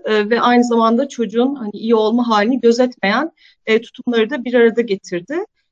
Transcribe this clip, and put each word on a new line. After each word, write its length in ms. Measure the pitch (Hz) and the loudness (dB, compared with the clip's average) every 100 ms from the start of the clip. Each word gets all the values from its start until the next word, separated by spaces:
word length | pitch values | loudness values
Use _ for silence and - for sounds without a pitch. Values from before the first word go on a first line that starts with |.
e, 260 | 214 214 208 | -2 -2 0
ve 100 | 233 | 0
aynı 240 | 247 240 | 2 2
zamanda 440 | 240 233 226 233 277 | 2 2 2 2 -2
çocuğun 460 | - 208 226 269 | -6 -4 0 -2
hani 160 | 285 208 | -2 -10
iyi 220 | 202 226 | -8 0
olma 340 | 220 214 240 233 | 2 2 0 0
halini 320 | 214 214 262 | 0 0 2
gözetmeyen, 720 | 233 233 254 - 196 226 320 - _ _ - | 2 2 0 -2 -2 -2 -4 -10 _ _ -2
e, 140 | 220 | -2
tutumları 500 | - - 247 233 220 | -2 -10 -4 -2 -2
da 140 | 285 | -4
bir 100 | 240 | -2
arada 260 | 240 233 233 | 2 4 2
getirdi. 580 | 233 196 - 175 180 330 427 _ _ | -2 -4 -6 -10 -6 -8 -8 _ _